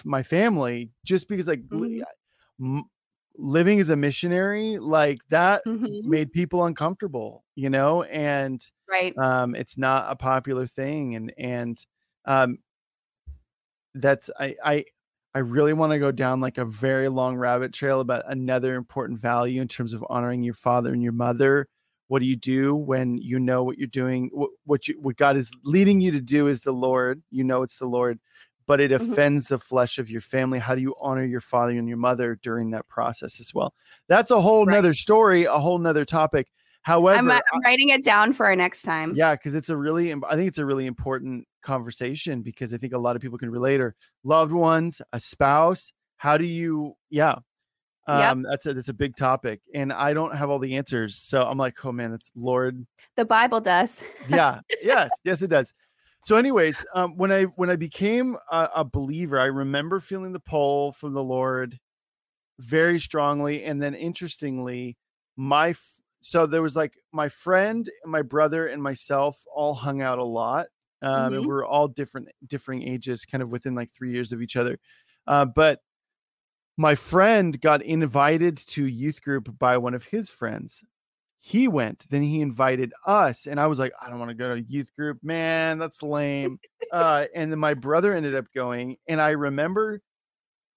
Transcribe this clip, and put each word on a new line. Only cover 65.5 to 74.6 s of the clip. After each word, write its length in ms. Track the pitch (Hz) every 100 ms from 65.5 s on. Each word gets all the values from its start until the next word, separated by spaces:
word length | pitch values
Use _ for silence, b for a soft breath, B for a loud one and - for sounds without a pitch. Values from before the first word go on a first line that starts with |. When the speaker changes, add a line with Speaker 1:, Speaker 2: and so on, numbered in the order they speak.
| 147 165
Speaker 1:
f-, 300 | 165 - - _ _
so 240 | - 170 160
there 140 | 160
was, 120 | 160 151
like, 200 | 151 - _
my 160 | 156 147
friend, 600 | - 175 185 208 226 220 - 160
my 160 | 156
brother, 440 | 131 147 151 160 160
and 160 | 143
myself 600 | 139 127 - 139 143 139 -
all 220 | 143 147 135
hung 260 | 139 139
out 180 | 131 127
a 60 | 120
lot. 420 | 113 117 143 - _ _ _
Um, 340 | 135 135 127 135
and 0 |
Speaker 2:
Mm-hmm. 100 | 135
Speaker 1:
we 80 |
were 120 | 139 -
all 220 | 143 147
different, 400 | 127 135 135 - _ 135
differing 360 | 139 - 127
ages, 420 | 127 127 127 120 -
kind 180 | 131
of 60 | 120
within, 240 | 123 135 123
like, 160 | 117
three 200 | _ 127
years 180 | 123 117
of 80 | 117
each 140 | 117
other. 220 | 127